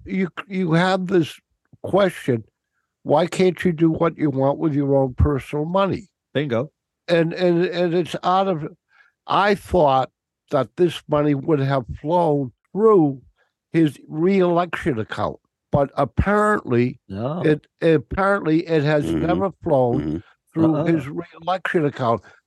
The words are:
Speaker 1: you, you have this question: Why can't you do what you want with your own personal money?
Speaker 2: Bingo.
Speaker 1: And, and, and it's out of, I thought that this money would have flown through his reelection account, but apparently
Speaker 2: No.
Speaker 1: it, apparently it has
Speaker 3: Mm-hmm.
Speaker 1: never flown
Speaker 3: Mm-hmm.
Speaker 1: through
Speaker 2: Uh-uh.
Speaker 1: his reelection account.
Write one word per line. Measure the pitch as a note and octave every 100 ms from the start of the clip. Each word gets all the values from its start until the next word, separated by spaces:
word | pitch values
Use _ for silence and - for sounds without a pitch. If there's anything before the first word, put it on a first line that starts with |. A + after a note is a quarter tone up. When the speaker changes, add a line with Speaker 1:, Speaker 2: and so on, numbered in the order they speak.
| -
Speaker 1:
you, | F#3+ F3 - -
you | F#3+ F3
have | E3 F#3 F#3+ F#3
this | F#3 C#3 - _ _ _ _
question: | - F#3 F#3+ - - A#2 - _ _ _ _ _
Why | - D3 E3+
can't | - F#3 -
you | F#3
do | D#3+ E3
what | D#3+ E3 -
you | D3
want | C3 C3+ C#3+
with | D#3+
your | C#3+ C#3 C#3
own | C3+
personal | - D3 C3+ - D3 D#3+
money? | F#3+ G3 - - _ _
Speaker 2:
Bingo. | C#3 D3 A2+ D3+ _ _ _ -
Speaker 1:
And, | E3+ E3
and, | F3 F3+ E3+ F3+
and | F3 F3+
it's | F3 D#3+ -
out | F3+ F#3 F#3+
of, | D#3+ D#3+ - _ _ _ _ -
I | E3 G#3 G3+
thought | - F3+ C#3+ C3+ - _ _ _ -
that | C#3+ B2+ -
this | F3 - -
money | D3 D3
would | C3+ E3 D3
have | C3+ C3 A#2 -
flown | D3 F3 E3 D3 B2+ _ _
through | F#3 A3 G3+ D3 C3+ _ _ _ _ _
his | E3 D#3 - -
reelection | D#3 F3+ G3 F3 E3+ F3 - E3 A2
account, | G#2+ - F2 - _ _ -
but | C#3+ C#3 -
apparently | C3+ - G3 G#3 G#3+ G#3 - A#2+ B2 - -
Speaker 2:
No. | F#2+ B2+ E3+
Speaker 1:
it, | D#3 D3+ _ -
apparently | E3 D#3 - G3 G3 G3+ D#3 D#3+ E3
it | D#3+
has | D3 D3+ D#3+
Speaker 3:
Mm-hmm. | D#3+ D#3+
Speaker 1:
never | F3+ F#3+ -
flown | E3+ C3+ B2 C3
Speaker 3:
Mm-hmm. | D3+ D#3+ - _ _
Speaker 1:
through | E3 D#3+ D3+
Speaker 2:
Uh-uh. | E3+
Speaker 1:
his | E3 C3+
reelection | E3+ - D#3+ E3 F#3 - F3+ C#3+
account. | - A#2+ A2 - _